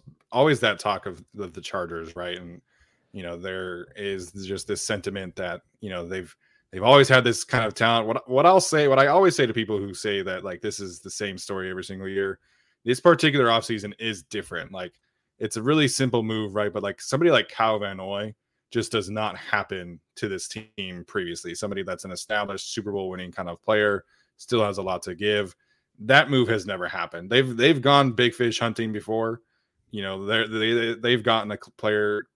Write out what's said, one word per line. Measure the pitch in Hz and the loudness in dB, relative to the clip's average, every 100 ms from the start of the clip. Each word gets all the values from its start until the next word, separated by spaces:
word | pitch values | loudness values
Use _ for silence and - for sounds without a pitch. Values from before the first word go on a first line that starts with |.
| - _ _ | -20 _ _
always | 120 147 139 | 2 4 4
that | 113 101 | 2 0
talk | 107 98 - | -2 -2 -4
of | 82 - | -14 -18
the, | 107 98 | -12 -10
the | 90 | -10
Chargers, | 87 98 87 82 82 85 | -8 -6 -6 -8 -10 -10
right? | 87 90 | -8 -8
And, | 87 87 _ _ _ _ _ | -12 -20 _ _ _ _ _
you | 104 | -12
know, | 87 87 | -10 -10
there | 92 92 92 87 90 - | -8 -8 -8 -10 -14 -10
is | 101 98 87 | -6 -6 -8
just | 101 95 95 - | -14 -8 -8 -6
this | 98 | -6
sentiment | - 107 95 98 92 - | -4 -6 -6 -8 -10 -8
that, | 90 87 _ _ | -8 -8 _ _
you | 107 | -10
know, | 92 85 | -8 -8
they've, | 95 87 _ _ _ _ | -8 -10 _ _ _ _
they've | 92 | -2
always | 107 139 131 | 6 8 10
had | 131 | 6
this | 120 113 | 6 0
kind | - 127 110 | 0 0 0
of | |
talent. | - 113 117 110 | 0 2 2 0
What, | 113 - | -4 0
what | 127 147 | 6 8
I'll | 190 | 8
say, | 185 156 147 | 6 2 4
what | 131 | 6
I | 143 | 6
always | 160 190 - | 8 6 4
say | 131 | 2
to | |
people | 113 107 107 | 2 -2 -2
who | 101 | -4
say | 90 107 101 | -6 -4 -2
that, | 95 92 | -2 -6
like, | 98 90 | -6 -6
this | 107 101 | -8 -8
is | 98 85 | -12 -12
the | 95 | -14
same | - 104 92 | -8 -8 -8
story | - 98 92 | -10 -8 -6
every | 92 | -8
single | 90 95 95 | -10 -10 -6
year, | 98 98 95 _ _ _ _ | -2 -2 -4 _ _ _ _
this | - 127 | -4 2
particular | 175 165 156 143 120 | 6 6 4 4 4
offseason | 113 110 113 101 101 | 4 0 -6 -6 -8
is | 113 104 | -8 -8
different. | - 107 92 87 87 | -8 -10 -8 -10 -10
Like, | 95 90 _ _ _ _ _ | -10 -12 _ _ _ _ _
it's | 107 - | -8 -4
a | |
really | 117 156 143 | 0 2 2
simple | - 131 117 | 2 0 2
move, | 110 110 107 98 | 0 -2 -2 -2
right? | 104 | -2
But, | 98 | -2
like, | 101 98 | -6 -6
somebody | - 135 175 | -4 0 4
like | 135 104 | 4 2
Kyle | - 113 107 | 0 0 0
Van | 101 95 | -4 -8
Noy | 95 101 107 110 _ _ _ | -8 -6 -8 -12 _ _ _
just | 120 110 | -4 -2
does | 113 92 | -2 -4
not | 107 107 95 | -4 -4 -6
happen | - 104 98 95 87 85 _ - | -2 -2 -2 -8 -12 -16 _ -8
to | 110 | -6
this | 95 - | -6 -8
team | - 107 - 95 90 87 | -12 -14 -12 -12 -10 -8
previously. | 104 87 85 87 87 | -6 -6 -8 -10 -8
Somebody | 107 98 | -8 -6
that's | 95 90 | -8 -8
an | 98 | -10
established | 90 - 107 104 95 - | -12 -6 -4 -4 -8 -8
Super | - 104 | -8 -6
Bowl | 101 95 | -6 -6
winning | 92 92 | -8 -12
kind | 87 87 | -10 -10
of | 85 | -8
player, | - 110 104 101 - _ _ _ | 0 2 4 0 -6 _ _ _
still | - 120 | -2 0
has | 104 98 | 0 -2
a | |
lot | 95 92 | -4 -6
to | - 85 | -6 -4
give. | 104 104 98 - _ _ _ _ | 0 0 -2 -8 _ _ _ _
That | 104 135 143 | 4 6 6
move | 135 117 | 4 4
has | 110 92 | 2 0
never | 95 87 | -6 -4
happened. | 92 85 85 92 | -4 -6 -8 2
They've, | 120 135 117 | 2 2 4
they've | 131 151 | 4 4
gone | 131 143 135 | 6 6 4
big | 117 123 113 | 2 0 2
fish | 120 110 | -2 0
hunting | 120 110 113 | -4 -2 -4
before. | 107 101 110 113 117 _ _ _ _ _ | -6 -4 -4 -2 -6 _ _ _ _ _
You | 107 | -10
know, | 98 95 98 | -8 -8 -2
they're, | 113 110 | 0 0
they, | 110 110 | 0 0
they, | 117 117 117 | 2 0 -2
they've | 117 123 | 0 2
gotten | 110 113 104 | 4 0 0
a | 104 | -8
cl-, | - _ | -12 _
player | 107 107 104 104 - | -2 0 0 -2 -6